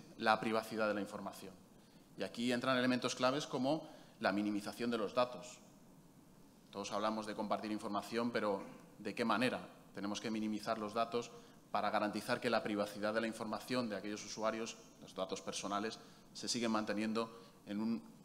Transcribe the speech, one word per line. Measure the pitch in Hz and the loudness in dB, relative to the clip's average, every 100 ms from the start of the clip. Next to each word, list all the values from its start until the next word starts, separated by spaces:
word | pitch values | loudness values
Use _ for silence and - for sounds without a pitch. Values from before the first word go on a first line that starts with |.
| - - | -10 0
la | 113 110 | 4 6
privacidad | 120 110 107 110 107 | 4 2 0 2 2
de | |
la | 104 | 2
información. | 98 104 98 - 95 92 - - - - - - | -2 -6 -8 -10 -12 -16 -20 -20 -20 -20 -16 -6
Y | |
aquí | 95 - 120 | -6 0 2
entran | 120 131 127 | 2 4 4
elementos | 127 127 123 - | 4 4 2 2
claves | 127 139 147 | 2 2 0
como | 139 131 156 - - - - | 0 2 0 -2 -14 -18 -2
la | 107 | 2
minimización | 98 104 104 101 98 120 | 2 2 0 -2 -4 0
de | 117 | 0
los | 98 | 2
datos. | 123 123 - - - - - - - - - - - - - - | 4 2 0 -12 -16 -18 -20 -20 -20 -20 -20 -20 -20 -20 -20 -12
Todos | 101 98 | -8 -4
hablamos | 104 107 110 104 | 0 0 0 -2
de | 101 | -2
compartir | 104 101 107 | 0 0 0
información, | 107 110 101 - 113 120 | -4 -2 -2 -2 0 0
pero | 113 104 98 - - - - | 2 2 0 -2 -14 -18 -10
¿de | 104 | -6
qué | 98 117 | 0 2
manera? | 107 123 98 87 - - | 4 4 0 -6 -16 -16
Tenemos | - 101 104 | -6 -4 -2
que | 117 | -2
minimizar | 110 107 107 113 110 | -2 0 -2 0 -2
los | 107 | 0
datos | 110 113 120 117 - - - - | 0 0 0 -4 -8 -18 -20 -4
para | 104 104 | 0 2
garantizar | 104 104 104 104 120 | 4 2 0 0 0
que | 123 | 4
la | 113 | 2
privacidad | 113 104 101 101 104 | 2 2 0 0 0
de | 110 | 2
la | 113 | 0
información | 110 110 107 - 127 117 | -2 -4 -4 -2 0 0
de | 101 | -2
aquellos | 101 104 | -4 -6
usuarios, | 104 - 110 113 113 - - - | -6 0 0 2 -2 -8 -14 -18
los | - | -10
datos | - 95 98 | -4 -2 -2
personales, | - - 98 101 110 - - - - | -4 -4 0 0 0 -4 -12 -20 -18
se | - 107 | -8 -4
siguen | 120 113 | 0 2
manteniendo | 110 107 101 110 110 113 - - - - | 2 2 0 0 0 -2 -6 -18 -18 -6
en | 104 | -2
un | 113 113 - - | 0 0 -4 -12